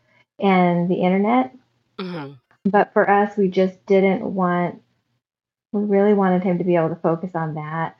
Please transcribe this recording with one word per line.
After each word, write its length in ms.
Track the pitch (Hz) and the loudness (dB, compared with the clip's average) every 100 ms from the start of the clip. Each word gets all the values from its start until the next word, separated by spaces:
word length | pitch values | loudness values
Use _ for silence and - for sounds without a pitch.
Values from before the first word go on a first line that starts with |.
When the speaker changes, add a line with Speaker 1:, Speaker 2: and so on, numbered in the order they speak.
| _ _ _ - | _ _ _ -2
Speaker 1:
and 520 | 196 185 180 175 175 | 2 4 2 2 0
the 60 | 180 | 0
internet. 520 | 180 190 208 254 254 - _ _ _ - | 2 2 2 0 -2 -6 _ _ _ -14
Speaker 2:
Mm-hmm. 360 | 185 170 139 143 _ _ | -10 -10 -12 -14 _ _
Speaker 1:
But 280 | 202 202 190 | -2 0 0
for 160 | 214 202 | 0 2
us, 280 | 202 208 208 | 2 0 0
we 120 | 190 | -2
just 360 | 185 185 185 - | 0 -2 -2 0
didn't 360 | 196 196 185 | 2 2 0
want, 600 | - 190 180 175 175 - _ _ _ _ _ _ _ _ _ | -4 -4 -2 -2 -4 -8 _ _ _ _ _ _ _ _ _
we 100 | 208 | -6
really 300 | 208 196 202 | 0 2 4
wanted 280 | 202 190 180 | 4 2 2
him 160 | 190 175 | 0 -2
to 60 | |
be 120 | 180 175 | 0 0
able 140 | 160 | 0
to 60 | 165 | -2
focus 340 | 175 165 185 | -2 -2 -4
on 200 | 170 160 | -6 -6
that. 420 | 151 151 160 160 | -8 -10 -8 -8